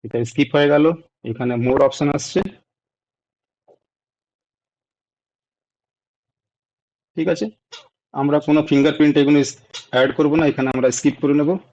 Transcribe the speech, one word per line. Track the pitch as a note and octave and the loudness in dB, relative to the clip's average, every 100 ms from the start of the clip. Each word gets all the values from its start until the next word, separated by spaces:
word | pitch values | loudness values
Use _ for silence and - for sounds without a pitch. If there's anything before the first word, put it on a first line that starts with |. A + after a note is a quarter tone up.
| A#2+ | -8
এটা | A#2+ A#2 | -6 -6
স্কিপ | - C#3 D3 | -2 0 2
হয়ে | D3 | 2
গেল, | D3 D#3 E3 _ _ A2+ | 4 2 0 _ _ -10
এখানে | A2+ B2 A#2+ B2 | -6 -4 -2 0
মোর | C3+ C#3 | 2 2
অপশন | - D3 D3 | 2 -2 -2
আসছে। | - F3+ G3 - _ _ _ _ _ _ _ _ _ _ _ _ _ _ _ _ _ _ _ _ _ _ _ _ _ _ _ _ _ _ _ _ _ _ _ _ _ _ _ _ _ _ _ _ _ - | -4 -4 -4 -10 _ _ _ _ _ _ _ _ _ _ _ _ _ _ _ _ _ _ _ _ _ _ _ _ _ _ _ _ _ _ _ _ _ _ _ _ _ _ _ _ _ _ _ _ _ -6
ঠিক | D#3+ | -4
আছে, | E3 G#3+ _ _ - _ _ _ C#3+ | -2 -6 _ _ -20 _ _ _ -4
আমরা | C#3+ D3 D3 | 0 0 0
কোনো | D3+ D3+ | -2 2
ফিঙ্গারপ্রিন্ট | C#3+ C#3+ D3+ D3+ D3 | 2 2 2 2 2
এগুলো | C#3 D3 C3+ - _ - - | 2 2 0 -6 _ -20 -4
অ্যাড | B2+ C3+ C3+ | 0 0 0
করবো | D3+ D#3 | 0 2
না, | D3+ | 0
এখানে | C3+ C3 B2+ | 0 -4 0
আমরা | B2+ A#2+ | 0 0
স্কিপ | D3 - | -2 0
করে | D3 C#3+ | 0 0
নেব। | D3 F#3 _ | 0 -2 _